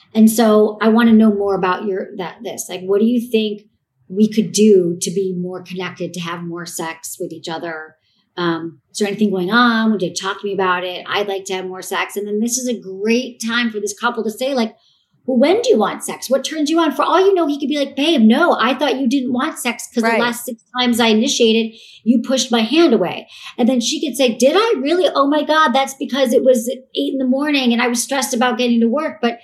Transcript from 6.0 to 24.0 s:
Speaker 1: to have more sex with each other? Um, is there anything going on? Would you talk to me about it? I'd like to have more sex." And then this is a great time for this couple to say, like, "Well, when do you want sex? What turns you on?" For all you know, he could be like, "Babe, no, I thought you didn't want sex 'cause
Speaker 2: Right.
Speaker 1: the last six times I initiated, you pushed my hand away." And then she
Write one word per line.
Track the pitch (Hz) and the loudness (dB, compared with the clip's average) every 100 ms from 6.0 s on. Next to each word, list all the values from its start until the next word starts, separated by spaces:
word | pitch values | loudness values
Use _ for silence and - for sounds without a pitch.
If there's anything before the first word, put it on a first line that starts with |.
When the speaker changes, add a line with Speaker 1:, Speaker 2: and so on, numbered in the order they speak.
| 175 | -10
Speaker 1:
to | 175 | -8
have | 170 175 | -10 -8
more | 170 170 170 | -10 -10 -10
sex | - 160 - - - | -10 -10 -10 -14 -12
with | 170 | -12
each | 160 170 | -12 -12
other? | 160 170 160 156 _ _ _ _ - | -10 -10 -12 -14 _ _ _ _ -4
Um, | 170 165 165 - _ | -4 -4 -6 -14 _
is | - | -4
there | 202 | -4
anything | 202 214 | 0 0
going | 185 175 | 0 0
on? | 233 240 226 220 | 2 2 2 0
Would | 202 | 0
you | 175 | -2
talk | - 190 202 | -4 -6 -6
to | 202 | -6
me | |
about | 190 185 180 | -2 0 0
it? | 180 180 - | -4 -8 -6
I'd | 180 202 | -4 -4
like | 196 196 | -6 -6
to | |
have | 185 185 | -8 -8
more | 185 | -10
sex." | 180 180 185 208 | -6 -6 -6 -6
And | 208 | -4
then | 208 | -2
this | 233 247 | -2 -2
is | 247 | -4
a | 202 | -6
great | 180 190 214 240 247 - 226 | -8 -6 -2 0 -2 -10 -6
time | 233 233 | -4 -4
for | 208 | -4
this | 202 - | -8 -4
couple | 240 233 | -4 -4
to | 214 | -6
say, | 214 262 | -4 -4
like, | 262 220 - _ _ _ _ - | -2 -2 -6 _ _ _ _ -2
"Well, | 247 | 2
when | 285 427 | 4 2
do | 508 | 2
you | 220 | 2
want | 185 - | 0 -4
sex? | - 156 - | -10 -10 -4
What | 269 - | -4 -2
turns | 320 294 | -4 0
you | 330 | 0
on?" | 330 | 0
For | - | 0
all | - 330 | 2 4
you | 381 | 4
know, | 370 302 | 2 0
he | 285 | -2
could | 294 | -4
be | 294 | -4
like, | 277 - | -4 -2
"Babe, | 311 294 | 0 4
no, | 220 269 339 233 | 6 6 4 2
I | 233 | 0
thought | 269 285 254 | 0 0 0
you | 254 | 0
didn't | 277 247 | 0 -2
want | 247 311 311 | -2 -4 -4
sex | 240 226 - | -6 -8 -6
'cause | 233 | -2
Speaker 2:
Right. | 226 226 | 0 2
Speaker 1:
the | |
last | 240 226 - | 0 -4 -10
six | 226 _ 247 | -14 _ -4
times | 247 226 | 0 2
I | 226 | 2
initiated, | 220 277 - 226 226 226 - - - 214 | 2 2 2 4 4 -2 -8 -20 -2 2
you | 247 | 2
pushed | - 262 - | 2 -2 0
my | 233 | 0
hand | 220 311 330 | 2 4 4
away." | 214 165 101 - - - - | 4 0 -4 -14 -18 -10 -2
And | 233 | 0
then | 254 | 2
she | 233 320 | 0 -4